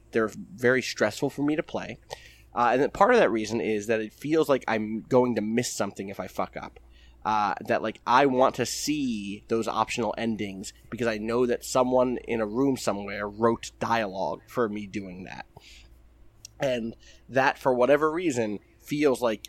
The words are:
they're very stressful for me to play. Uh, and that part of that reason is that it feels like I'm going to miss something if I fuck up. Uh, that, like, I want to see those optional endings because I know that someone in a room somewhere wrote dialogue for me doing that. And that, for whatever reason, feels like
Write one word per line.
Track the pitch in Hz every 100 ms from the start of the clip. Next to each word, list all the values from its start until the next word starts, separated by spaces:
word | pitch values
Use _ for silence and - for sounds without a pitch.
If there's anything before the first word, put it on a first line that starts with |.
| _
they're | 117 107 - 95
very | 104 123 127
stressful | - - 107 - 143
for | -
me | 147 156
to |
play. | - 107 - 120 - - - - -
Uh, | - 120
and | 127
that | 139
part | - 202
of | 247
that | 139
reason | 110 107 113
is | 90 107 101
that | 110
it | 107
feels | - 143 160 151
like | 131 -
I'm | 110 107 110
going | - 127 123 110
to |
miss | 107 117 120
something | - 101 - 98
if | 98
I | 95
fuck | - 92 -
up. | - - - - - - -
Uh, | 107 104 - 107
that, | 107
like, | 107 - -
I | 123 143
want | 127 131 -
to | 117
see | - - 151 131 107 98 104 -
those | 117 107
optional | 107 110 - 107 -
endings | 117 107 104 95 - - -
because | 113 117
I | 110
know | 110 117 123
that | 117
someone | - 131 127 127 127 120 -
in | 117
a | 107
room | 113 139 127
somewhere | - 101 101 104 104
wrote | 104 117 117 - -
dialogue | 113 117 101 95 80 - -
for | - 113
me | 104 101
doing | 104 95 90
that. | 90 - - - - - - - - _ - - - -
And | 139 120 113 - - - -
that, | 123 135 -
for | 139
whatever | 127 123 147 156
reason, | 160 180 120 107 101 - _
feels | - 151 147 113
like | 120 107